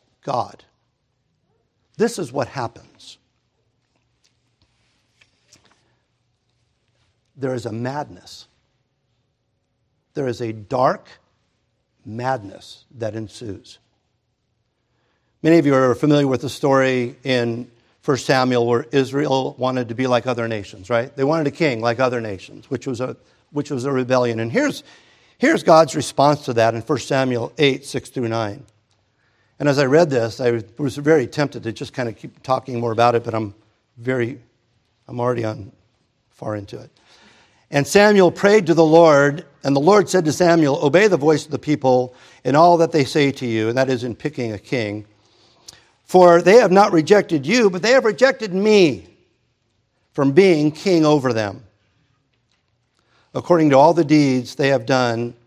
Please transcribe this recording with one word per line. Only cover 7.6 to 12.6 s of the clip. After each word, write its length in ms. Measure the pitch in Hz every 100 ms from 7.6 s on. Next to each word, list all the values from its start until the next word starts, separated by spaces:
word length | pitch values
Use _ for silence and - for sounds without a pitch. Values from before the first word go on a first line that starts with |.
| 117
a 80 |
madness. 720 | 110 123 143 - 90 - - - _ _ _ _ _ _ _ _ _ _ _ _ _ _ _ _
There 160 | - 131
is 100 | 113
a 140 | 117
dark 540 | 110 104 127 135 202 - _ _ _ _ _ _ _ _ _ -
madness 800 | 110 127 131 98 -